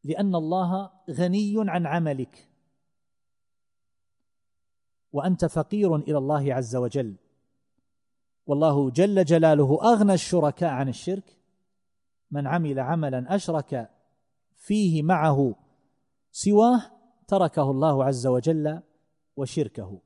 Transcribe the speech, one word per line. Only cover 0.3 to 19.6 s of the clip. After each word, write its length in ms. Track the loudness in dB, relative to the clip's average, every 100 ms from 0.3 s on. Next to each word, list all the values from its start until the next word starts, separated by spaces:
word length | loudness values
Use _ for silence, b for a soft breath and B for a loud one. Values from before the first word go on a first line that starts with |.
الله 560 | -2 -2 -2 0 -2 -6 _ -10
غني 440 | -2 0 0 0 -2
عن 280 | -2 -2 -2
عملك 600 | -2 -2 -4 -8 _ _ _ _ _ _ _ _ _ _ _ _ _ _ _ _ _ _ _ _ _ _ _ _ _ _ _ _
وأنت 320 | -4 -2 0
فقير 520 | 0 -2 -4 0 0 0
إلى 220 | -2 -2
الله 360 | 0 -2 0
عز 220 | -2 -4 -4
وجل، 400 | -2 -4 -6 -10 _ _ _ _ _ _ _ _ _ _ _ _ -4
والله 440 | 0 2 2 0
جل 340 | 2 2 2
جلاله 540 | 4 4 6 4 4 2 4
أغنى 220 | 4 4
الشركاء 560 | 2 0 0 0 0 -4
عن 180 | -2 -6
الشرك، 480 | -6 -8 -8 -10 _ _ _ _ _ _ _ _ _ _
من 160 | -8 -2
عمل 340 | -2 -2 -2
عملا 540 | -2 -2 -2 -4 -2
أشرك 560 | -4 -2 -4 -4 -8 -8 _ _ _ _ _ _ _
فيه 460 | -2 0 2 2
معه 520 | 2 2 2 2 0 -2 _ _ _ _ _ _ _
سواه 500 | -4 2 4 4 2 -2 _ _ _ _
تركه 420 | 0 0 0 0
الله 340 | 2 2 2
عز 220 | 0 -2 0
وجل 560 | 0 0 -2 -4 -8 _ _ _ _ _ -12
وشركه. 640 | -8 -6